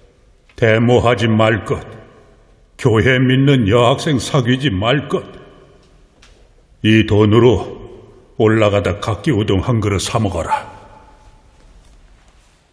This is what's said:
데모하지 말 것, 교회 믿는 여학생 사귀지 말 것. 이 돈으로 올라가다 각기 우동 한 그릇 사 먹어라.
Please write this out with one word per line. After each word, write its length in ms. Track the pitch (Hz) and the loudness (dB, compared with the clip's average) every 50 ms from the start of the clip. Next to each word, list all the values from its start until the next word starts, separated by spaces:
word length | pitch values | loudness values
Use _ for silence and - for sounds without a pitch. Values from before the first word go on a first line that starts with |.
| _ _ _ _ _ _ _ _ _ _ _ | _ _ _ _ _ _ _ _ _ _ _
데모하지 720 | - 120 113 110 113 117 120 123 117 113 117 - 98 117 113 | -2 0 2 2 2 2 2 2 4 2 2 0 0 0 0
말 360 | 110 107 110 110 117 101 - | 0 2 2 2 0 -2 -4
것, 160 | - - - - - - - - - - - _ _ _ _ _ _ _ _ _ _ _ - | -6 -8 -8 -8 -12 -20 -20 -20 -20 -20 -20 _ _ _ _ _ _ _ _ _ _ _ -4
교회 400 | - 123 110 110 101 127 131 127 | -2 0 2 2 2 2 2 2
믿는 500 | 131 127 127 131 135 139 139 127 117 92 | 2 2 2 2 2 2 2 2 2 2
여학생 500 | 110 120 120 117 135 131 - 165 147 113 | 2 2 2 2 0 0 -2 -4 -4 -4
사귀지 520 | - - - 147 117 117 127 131 143 143 | -4 -2 -2 -2 0 0 -2 -2 -2 -4
말 380 | 98 90 104 117 135 151 139 - | -4 -2 -2 -2 -2 -2 -4 -4
것. 160 | - 180 - - - - - - - - - - _ _ _ _ _ _ _ _ _ _ - - _ _ _ _ _ _ _ _ _ _ - | -6 -8 -8 -10 -18 -20 -20 -20 -20 -20 -20 -20 _ _ _ _ _ _ _ _ _ _ -20 -20 _ _ _ _ _ _ _ _ _ _ 0
이 240 | 107 110 110 104 | 2 2 2 2
돈으로 680 | - 104 101 110 104 104 117 117 127 107 - - - - - - - - - - - - - - _ _ | 2 2 2 4 4 4 4 4 4 4 2 -2 -6 -14 -18 -20 -20 -20 -20 -20 -20 -20 -20 -20 _ _
올라가다 640 | - 117 107 110 113 107 104 98 101 98 104 90 - | 0 0 2 2 2 2 2 2 0 -2 -2 -4 -6
각기 300 | - 113 104 - - 160 | -6 -8 -8 -6 -4 -2
우동 300 | 131 101 - 98 101 92 | -2 0 0 0 0 -2
한 200 | - - 123 113 | 0 -2 -2 -2
그릇 200 | 98 104 98 87 | -2 -2 -4 -4
사 180 | - - - 117 | -4 -4 -4 -2
먹어라. 560 | 107 98 92 82 80 - - - - - - - - - - - - - - _ _ - - _ _ _ _ _ - - - - - - - - - _ _ _ _ _ _ _ _ _ _ _ _ _ | -2 -4 -4 -6 -6 -6 -6 -6 -8 -10 -18 -20 -20 -20 -20 -20 -20 -20 -20 _ _ -20 -20 _ _ _ _ _ -20 -20 -20 -20 -20 -20 -20 -20 -20 _ _ _ _ _ _ _ _ _ _ _ _ _